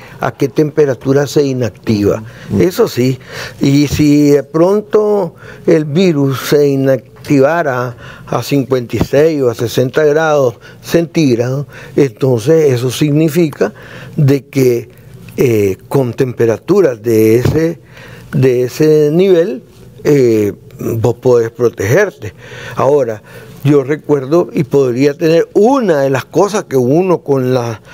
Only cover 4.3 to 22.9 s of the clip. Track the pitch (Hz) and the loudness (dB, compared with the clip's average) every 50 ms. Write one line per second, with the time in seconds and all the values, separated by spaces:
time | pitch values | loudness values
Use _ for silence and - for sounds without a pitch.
4.3 | 143 139 135 - - 160 170 190 202 214 208 208 - 214 214 208 208 202 185 160 | 4 4 2 0 0 2 2 2 2 0 -2 0 0 0 0 0 0 -2 -2 -4
5.3 | - - - - - - - 156 160 160 151 151 139 180 196 180 156 143 139 135 | -8 -14 -20 -20 -20 -6 -2 0 0 0 0 0 0 2 2 2 2 2 0 -2
6.3 | 135 117 - - 156 147 147 143 139 135 135 135 131 120 - - - - - - | -2 -4 -2 0 2 2 2 2 2 0 0 0 0 -2 -4 -10 -20 -12 -4 0
7.3 | 147 135 135 143 165 175 160 143 127 123 123 123 120 - - - - - - - | 2 2 2 2 2 0 -2 -2 -4 -4 -4 -6 -8 -12 -18 -20 -20 -20 -10 -6
8.3 | - 123 117 - 147 139 123 120 131 127 120 113 - 104 - - - 139 156 165 | -6 -6 -4 -2 -2 -2 -2 0 -2 -4 -2 -4 -4 -4 -2 0 2 2 2 2
9.3 | 156 143 131 120 113 - 123 107 - 131 127 131 - 160 156 147 147 160 160 156 | 2 0 -2 -2 -2 -2 -4 -4 -2 -2 -2 -2 0 0 0 2 2 0 0 0
10.3 | 151 147 135 120 107 - - - - - - - - 170 170 - - 170 156 135 | 0 0 0 0 -2 -6 -12 -20 -20 -20 -6 -2 -2 -2 -2 -2 -2 0 0 2
11.3 | 117 113 117 127 131 143 143 - - - - - - - 143 135 - - 139 131 | 2 0 -2 -2 -4 -6 -8 -10 -14 -18 -20 -6 -2 -2 -2 -2 -2 -2 0 0
12.3 | 123 113 101 147 160 160 151 139 127 117 123 127 117 - 151 151 143 156 160 160 | 0 0 2 2 2 2 2 2 0 0 -2 -4 -4 -2 -2 0 2 0 0 0
13.3 | 135 180 170 147 - - - 214 - - - - - - - - - 160 147 135 | 0 0 0 0 -2 -2 -4 -4 -4 -8 -18 -20 -20 -20 -20 -8 -2 0 2 2
14.3 | 143 135 - - - 135 131 123 120 117 117 - - - - - - - - - | 2 0 -2 -4 -2 0 2 2 2 0 -4 -10 -16 -20 -20 -20 -20 -20 -20 -8
15.3 | - 226 147 123 113 107 101 98 92 - - - - 139 131 120 110 - 135 123 | -2 0 0 2 2 2 0 0 -2 -4 -6 -2 -2 0 0 -2 -2 -4 -4 -4
16.3 | 120 - 120 113 107 - - - 185 208 175 139 120 104 110 120 113 110 110 110 | -2 0 0 0 0 -2 -2 0 2 2 2 2 0 -4 -2 0 2 2 4 4
17.3 | 113 123 120 139 143 156 160 165 165 - - - - - - - - - - - | 4 2 2 0 0 0 -2 -2 -4 -8 -14 -20 -20 -20 -20 -20 -20 -20 -14 -6
18.3 | - 143 131 131 123 123 123 123 - - 156 156 156 151 151 147 156 175 190 196 | -2 0 2 2 2 0 -2 -2 -2 0 2 2 4 4 2 2 2 2 2 4
19.3 | 180 165 175 214 254 240 - - - - - - - - - 156 147 139 127 117 | 4 2 2 0 -4 -10 -14 -18 -20 -20 -20 -20 -20 -6 -2 0 2 2 4 2
20.3 | 113 107 104 101 - - - - - - 110 110 117 113 104 123 113 - - 127 | 2 2 0 -2 -4 -8 -14 -20 -14 -10 -8 -6 -4 -2 -2 -2 -2 0 0 2
21.3 | 123 120 113 113 - - 123 113 - - 98 101 135 190 208 185 - - 110 98 | 2 2 0 -2 -2 -2 -2 -2 -2 -2 -2 0 0 0 0 -2 -4 -10 -16 -16
22.3 | - - - - - - - - - - 117 131 | -16 -18 -20 -20 -18 -18 -16 -12 -6 -4 -2 0